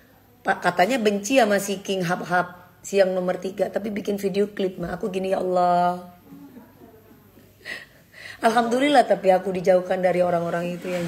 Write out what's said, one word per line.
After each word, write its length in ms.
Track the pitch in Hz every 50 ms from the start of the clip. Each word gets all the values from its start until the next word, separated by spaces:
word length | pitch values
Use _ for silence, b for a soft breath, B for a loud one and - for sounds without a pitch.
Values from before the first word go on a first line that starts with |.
| B B B B B _ _ _ -
Pak 160 | - 185 - -
katanya 400 | 196 196 - 180 202 262 262 214
benci 400 | 214 202 196 196 - 269 269 233
sama 160 | 208 202 196
si 240 | 196 208 196 190 -
King 240 | - 196 185 180
Hap 160 | 170 180 - 170 156
Hap, 480 | 175 180 175 175 - - - - _ _
si 240 | - - - 196 190
yang 80 | 185
nomor 320 | 185 185 180 180 185 180 -
tiga, 240 | 190 190 - 185
tapi 240 | - - 202 202 226
bikin 240 | 202 208 - - 202 196 202
video 240 | 196 180 196 208 202 -
klip 240 | - 202 185 185 -
mah. 160 | 170 170 -
Aku 160 | 180 - 208
gini, 240 | 185 190 190 190 190
"Ya 80 | - 185
Allah. 720 | 185 180 180 180 180 175 175 175 175 180 180 - - - - _ - - - - - 254 240 226 - - - - - - - - - - - - - _ - - - _ _ B B B B B B B B _ B B B B B B B
Alhamdulillah 640 | - 233 220 240 233 233 233 254 269 294 294 262 220
tapi 320 | - 202 185 - 190 185
aku 160 | 185 185 196
dijauhkan 480 | 185 185 175 185 185 185 180 180 190 185
dari 240 | 180 185 175 180 180
orang-orang 560 | 175 175 170 170 170 170 170 175 175 180 175
itu 80 | 180
yang 160 | 185 180 175 175